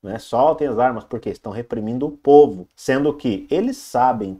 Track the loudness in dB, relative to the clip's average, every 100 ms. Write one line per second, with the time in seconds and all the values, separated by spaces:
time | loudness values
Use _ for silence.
0 | -12 -12 -6 0 0 0 -2 0 -2 -2
1 | -10 -10 -10 -10 -10 -12 -8 -8 -6 -6
2 | -6 -2 6 8 8 2 -16 _ -2 0
3 | -2 -2 -4 -6 -4 -4 -2 -6 -6 0
4 | 0 0 -6